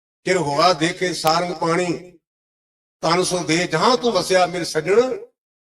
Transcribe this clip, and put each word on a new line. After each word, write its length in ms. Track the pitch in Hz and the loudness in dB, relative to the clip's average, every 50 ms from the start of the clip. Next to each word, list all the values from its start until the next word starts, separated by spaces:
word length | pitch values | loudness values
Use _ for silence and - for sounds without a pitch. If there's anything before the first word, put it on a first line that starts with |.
| _ _ _ _ _ | _ _ _ _ _
ਚਿਰ 140 | 175 190 180 | -2 0 0
ਹੋਆ 360 | 151 147 143 147 165 180 180 | 0 -2 0 2 2 2 2
ਦੇਖੇ 400 | 151 160 175 175 - 185 180 165 | 2 0 -4 -2 -4 -4 -4 -4
ਸਾਰੰਗ 420 | - - 160 160 175 180 175 170 | -2 0 0 0 0 -2 -4 -4
ਪਾਣੀ, 560 | - 175 165 165 170 180 175 156 - 175 - - _ _ _ _ _ _ _ _ _ _ _ _ _ _ _ _ _ | -4 -2 -2 0 0 0 -2 -4 -6 -8 -14 -20 _ _ _ _ _ _ _ _ _ _ _ _ _ _ _ _ _
ਤਨ 220 | - 160 170 180 180 | 0 0 2 2 0
ਸੋ 200 | - - 180 160 | -2 -2 -4 -2
ਦੇ 240 | 143 156 170 175 156 | 0 0 0 0 -2
ਜਹਾਂ 300 | 160 156 185 226 240 240 | 0 2 2 2 2 2
ਤੂੰ 140 | 240 240 | 0 0
ਵਸਿਆ 340 | 214 180 160 - 190 185 180 | 0 0 0 2 4 4 4
ਮੇਰੇ 200 | 170 170 180 160 | 2 0 -6 -8
ਸੱਜਣ, 600 | - - 160 151 175 196 233 254 262 240 - - - _ _ _ _ _ _ _ _ _ | -4 -4 -4 -2 2 2 2 2 2 -2 -6 -10 -16 _ _ _ _ _ _ _ _ _